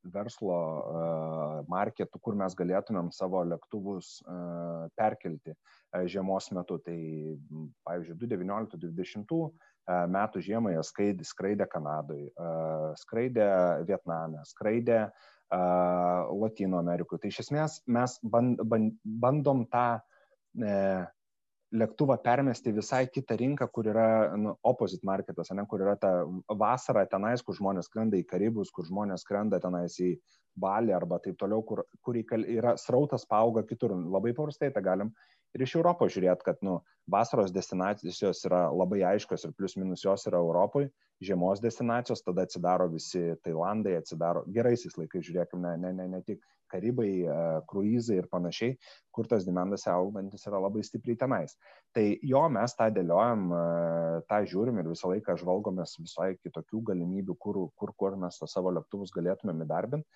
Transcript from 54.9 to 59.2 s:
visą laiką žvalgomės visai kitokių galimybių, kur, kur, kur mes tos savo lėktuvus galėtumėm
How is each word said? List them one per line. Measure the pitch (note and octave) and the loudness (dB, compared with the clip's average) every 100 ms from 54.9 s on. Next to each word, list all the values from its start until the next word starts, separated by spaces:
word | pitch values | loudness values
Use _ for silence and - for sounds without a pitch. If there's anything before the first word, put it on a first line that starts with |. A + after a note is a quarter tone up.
visą | E2 F#2 | -2 -2
laiką | F#2+ G#2+ F2 | -2 0 -2
žvalgomės | F2+ F#2 G#2 F#2 E2 - | 2 0 0 -4 -6 -10
visai | E2 - F#2 F#2 | -14 -4 -4 -4
kitokių | F2 - D#2+ A2 A2+ | -10 -12 -8 -6 -4
galimybių, | F#2 F2 F#2+ F#2+ F2 | -2 -2 -4 -4 -6
kur, | G#2 G2 E2+ _ | -4 -4 -4 _
kur, | G#2 - | -10 -4
kur | G2 G2 | -4 -2
mes | F2+ - | -8 -8
tos | D#2 | -6
savo | - F#2 F2 | -2 0 -2
lėktuvus | - G2+ F#2+ | -4 -10 -8
galėtumėm | - | -4